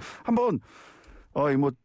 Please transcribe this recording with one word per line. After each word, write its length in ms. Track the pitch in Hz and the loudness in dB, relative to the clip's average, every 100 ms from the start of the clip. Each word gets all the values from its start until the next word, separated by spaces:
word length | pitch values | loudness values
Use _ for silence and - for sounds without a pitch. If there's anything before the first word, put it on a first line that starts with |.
| - - | -4 -10
한번, 360 | - 233 247 139 - - - - - - - | -2 0 2 -2 -6 -20 -20 -20 -20 -20 -10
어, 180 | - 143 | -2 0
이 60 | 135 | 2
뭐 140 | 143 - | 0 -2